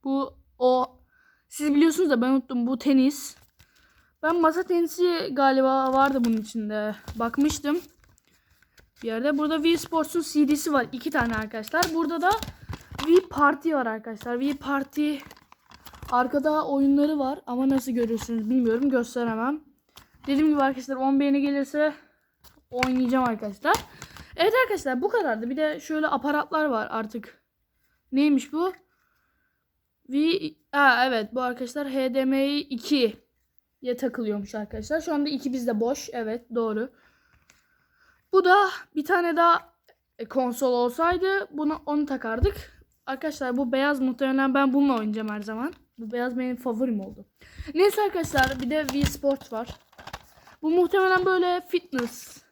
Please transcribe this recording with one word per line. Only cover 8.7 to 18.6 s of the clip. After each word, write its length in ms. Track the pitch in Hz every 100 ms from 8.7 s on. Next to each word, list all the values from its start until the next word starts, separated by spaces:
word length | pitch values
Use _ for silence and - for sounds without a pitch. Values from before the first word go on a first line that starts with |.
| _ _ _
bir 40 | 226
yerde. 300 | 220 277 294
Burada 180 | 302 320
Wii 220 | 320 339
Sports'un 440 | - 330 311 349
C 260 | 302 302 285
D'si 260 | 294 320
var. 140 | 285 233
İki 200 | 254 320
tane 240 | 277 233 220
arkadaşlar. 480 | 214 220 214 311 339
Burada 280 | 320 285 330
da 100 | 349 440 - - - - - -
Wii 320 | 294 349 -
Party 440 | 269 285 277 330
var 120 | 294 240
arkadaşlar. 540 | 220 226 214 247 240
Wii 180 | 269 277
Party 580 | 262 277 277 - 302 285 - - _ _ _ - - - -
arkada 560 | 247 254 285 294 302 -
oyunları 520 | 277 277 277 294 311
var. 200 | 262 294 -
Ama 220 | 247 269
nasıl 220 | 269 262
görürsünüz 580 | 240 233 226 - 233 214
bilmiyorum. 400 | 262